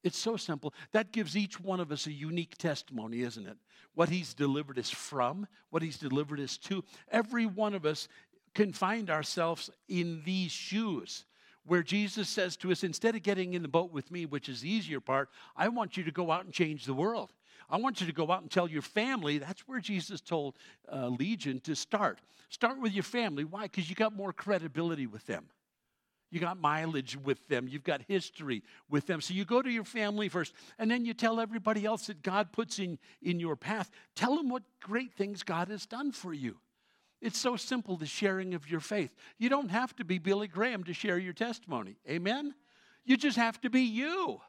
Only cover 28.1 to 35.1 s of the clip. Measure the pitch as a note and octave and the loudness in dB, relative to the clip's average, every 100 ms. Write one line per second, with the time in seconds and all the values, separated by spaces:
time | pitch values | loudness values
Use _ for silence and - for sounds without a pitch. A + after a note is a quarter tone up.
28.1 | F#3+ - - D3 A2+ - - _ C#3+ C#3 | 0 0 -8 -4 -4 -4 -20 _ 0 2
29.1 | E3 - F#3 F#3+ A#3+ C4 A#3 G3 A#3 G#3 | -2 0 -2 2 2 4 -2 -2 -2 0
30.1 | G#3 G#3 F3+ D#3 - - - A3 B3 A#3 | 2 0 0 -2 -6 -20 -2 2 2 0
31.1 | A3+ A3+ A3+ A3+ A3+ G3 G#3+ G#3 A3 - | 2 2 2 0 0 0 2 2 0 -4
32.1 | F3 F#3+ F#3+ G#3 - A3+ - F#3 D#3+ - | -6 0 2 2 0 -2 -2 -4 -4 -10
33.1 | - - F3 E3 C#3+ - G#3+ F3+ - - | -6 0 2 2 -2 -2 -2 -2 -8 -16
34.1 | - B3 D4 C#4+ A#3+ - _ - A3+ C4 | 0 2 4 2 -2 -6 _ -4 -2 -2